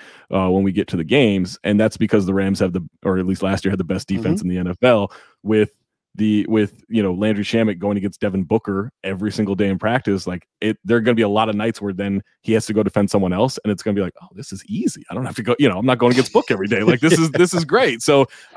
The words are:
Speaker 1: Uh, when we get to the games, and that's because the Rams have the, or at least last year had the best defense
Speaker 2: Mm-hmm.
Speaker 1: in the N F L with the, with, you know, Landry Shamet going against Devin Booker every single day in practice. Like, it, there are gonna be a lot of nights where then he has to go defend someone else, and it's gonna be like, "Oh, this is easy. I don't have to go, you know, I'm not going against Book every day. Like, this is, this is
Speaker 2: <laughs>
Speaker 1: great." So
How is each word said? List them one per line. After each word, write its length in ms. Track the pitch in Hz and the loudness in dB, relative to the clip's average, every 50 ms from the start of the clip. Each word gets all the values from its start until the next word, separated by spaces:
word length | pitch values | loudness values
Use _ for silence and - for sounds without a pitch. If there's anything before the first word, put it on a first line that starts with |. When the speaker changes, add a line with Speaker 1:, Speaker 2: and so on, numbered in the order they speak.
| - - - - - - | -8 -20 -20 -20 -12 -4
Speaker 1:
Uh, 200 | - 95 95 92 | -2 0 2 2
when 140 | 92 98 98 | 2 2 2
we 100 | 98 90 | 2 0
get 140 | 104 - - | 0 -2 -2
to 80 | - 90 | -2 -4
the 80 | 82 | -2
games, 520 | 78 113 143 135 110 101 95 90 90 - - - | 2 2 4 4 4 2 0 -2 -4 -6 -8 -2
and 160 | 92 104 104 | 0 2 2
that's 160 | 110 110 - | 2 2 0
because 300 | - 113 104 - 107 98 | -2 -2 2 2 2 2
the 80 | 90 95 | 2 0
Rams 260 | 98 95 98 98 95 | 0 0 0 0 0
have 140 | 107 95 87 | -2 -2 -2
the, 80 | 92 82 73 _ _ - | -4 -8 -8 _ _ -4
or 120 | 98 95 92 | -2 -2 0
at 80 | 92 92 | 0 -2
least 160 | 95 - - | -2 -2 -2
last 200 | 95 98 95 - | -2 -2 0 -2
year 60 | 95 | -2
had 100 | 98 92 | -2 -2
the 60 | 92 | -2
best 240 | 80 92 95 - - | -4 -4 -6 -4 -4
defense 320 | 98 92 110 - 165 202 | -4 -2 0 0 -2 -2
Speaker 2:
Mm-hmm. 80 | - 90 | -2 -4
Speaker 1:
in 60 | 90 | -4
the 40 | 92 | -4
N 80 | 90 90 | -4 -6
F 160 | 90 - - | -4 0 2
L 260 | 127 120 107 101 98 - - - _ _ _ | 4 4 4 2 -2 -6 -12 -20 _ _ _
with 300 | - 101 110 107 107 - _ _ _ _ _ _ _ _ _ | -4 0 2 2 2 2 _ _ _ _ _ _ _ _ _
the, 280 | - 107 107 107 104 98 - | -2 0 2 2 2 0 2
with, 340 | 110 110 107 98 - _ _ - | 2 2 2 0 -2 _ _ -4
you 140 | 110 113 101 | -2 0 0
know, 100 | 95 90 | 0 0
Landry 300 | 92 104 110 110 101 101 | 0 0 0 0 0 -2
Shamet 340 | - - 113 113 107 101 87 | -2 0 0 0 0 -2 -2
going 180 | 90 101 104 | -4 -2 -2
against 240 | 101 95 101 90 - | -2 -4 -4 -6 -4
Devin 240 | - 101 92 98 92 | -6 -4 -2 -2 -2
Booker 480 | 78 107 110 - - 98 95 104 127 - _ - | 0 -2 -2 -2 -2 -4 -4 -4 -6 -10 _ -10
every 280 | 95 95 90 101 107 | -10 -8 -4 -6 -6
single 220 | 95 - 107 98 98 | -2 -2 -2 -2 0
day 140 | 90 104 98 | 0 0 -2
in 80 | 95 90 | -2 -2
practice. 480 | - 107 117 131 - - 98 95 - | -2 -2 -2 -2 -2 -2 -2 -2 -4
Like, 220 | 90 87 87 _ _ _ - | -6 -10 -10 _ _ _ -6
it, 180 | - 107 107 - - | -4 -4 -4 -4 -2
there 140 | 92 117 120 | 0 2 2
are 40 | |
gonna 140 | 110 120 120 | 4 2 2
be 60 | 113 | 2
a 80 | 113 101 | 2 0
lot 200 | 101 107 113 110 | 2 0 0 0
of 60 | 107 | -2
nights 240 | 104 107 117 117 - | -2 -2 -4 -4 -4
where 120 | 101 101 95 | -6 -8 -6
then 300 | 90 101 101 98 98 - _ _ _ | -6 -4 -4 -4 -4 -6 _ _ _
he 100 | - - 110 | -4 0 0
has 120 | 120 - | 0 0
to 80 | - 107 | 0 -2
go 80 | 101 | 0
defend 300 | 107 95 - 107 101 95 | 0 0 2 0 0 2
someone 200 | - 101 95 90 | 2 0 0 0
else, 280 | 90 92 117 131 - - - | 0 0 0 0 -2 -4 -4
and 80 | 107 | -4
it's 120 | 101 87 - | -4 -4 -2
gonna 120 | 110 101 | -4 -2
be 60 | 101 | -2
like, 140 | 95 87 - - | -2 -4 -6 -12
"Oh, 60 | 90 - - | -20 -20 -18
this 180 | 92 127 - | -18 -16 -14
is 140 | - 95 - | -14 -14 -12
easy. 380 | - 202 170 285 302 - - - - | -8 -6 -4 -4 -4 -4 -6 -14 -12
I 40 | - | -10
don't 100 | 110 131 | -8 -8
have 100 | - - | -8 -8
to 80 | - 110 | -6 -2
go, 120 | 107 123 - | -2 0 2
you 100 | 143 127 | 2 2
know, 80 | 90 92 | 2 2
I'm 80 | 110 | 0
not 140 | 131 127 117 | 0 2 4
going 120 | 120 120 123 | 4 2 4
against 200 | 127 127 - - | 2 0 2 2
Book 160 | 220 - - | 0 2 2
every 180 | 120 98 98 104 | -2 -2 0 -2
day. 140 | 113 101 107 | 0 2 4
Like, 160 | - - 127 | 4 2 4
this 180 | 143 165 185 165 | 4 4 4 4
is, 120 | 160 160 | 2 2
this 220 | 131 147 180 175 - | 2 2 2 2 2
is 100 | 175 165 | -2 -2
Speaker 2:
<laughs> 80 | 131 160 | 0 2
Speaker 1:
great." 260 | - 262 185 123 117 | 2 2 2 0 -2
So 240 | - - 143 139 135 - - - - - - | 2 4 4 4 4 2 0 -18 -20 -14 -6